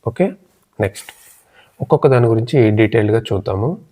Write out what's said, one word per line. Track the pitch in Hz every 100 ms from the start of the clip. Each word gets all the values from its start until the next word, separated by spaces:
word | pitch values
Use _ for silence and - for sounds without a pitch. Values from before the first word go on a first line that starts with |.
| -
ఓకే, | - 196 190 _ _ _ _
నెక్స్ట్ | 101 - - - - - _ _ _ _
ఒక్కొక్క | - 151 151
దాని | 127 120
గురించి | 113 117 147 113
డీటెయిల్డ్గా | 107 110 113 104 110
చూద్దాము. | 110 98 92 95 113 190 -